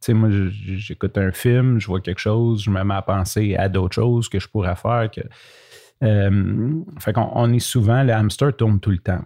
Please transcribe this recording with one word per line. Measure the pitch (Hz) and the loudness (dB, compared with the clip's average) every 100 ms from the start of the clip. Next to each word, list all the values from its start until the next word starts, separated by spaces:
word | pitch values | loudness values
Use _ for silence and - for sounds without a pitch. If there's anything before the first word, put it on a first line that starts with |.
sais, | - | 0
moi, | 110 110 | 2 4
je, | 101 95 | 2 0
je, | 101 95 95 | -4 -8 -8
j'écoute | 107 - 98 101 | -8 -6 -4 -2
un | 95 | -2
film, | - 123 123 127 117 | 0 2 2 2 0
je | 92 | 0
vois | 92 | -4
quelque | 90 90 | -4 -4
chose, | 107 110 117 110 | -2 0 2 0
je | 101 | 0
me | 95 | 0
mets | 98 98 | 0 -2
à | |
penser | - 98 92 107 104 90 | -2 -2 -2 0 0 0
à | 95 | 0
d'autres | 95 90 - | 0 0 0
choses | 120 120 113 | 0 0 -2
que | 98 | -4
je | - | -4
pourrais | 110 92 92 | -2 -2 -2
faire, | 110 117 110 | -2 -2 -2
que | - - - - - - - - _ | -6 -14 -16 -20 -20 -20 -20 -20 _
euh, | 110 104 98 101 92 107 123 160 - 151 | 2 4 4 2 0 -2 -2 -4 -8 -8
fait | - | -4
qu'on, | 107 110 | -2 0
on | - 117 | 0 2
est | 120 | 2
souvent, | - 127 104 123 | 0 0 2 4
le | 131 | 2
hamster | 110 107 - 143 - | 2 0 0 -2 2
tourne | 113 98 | 2 2
tout | 107 | 0
le | 90 | -2
temps | - 92 | -2 -4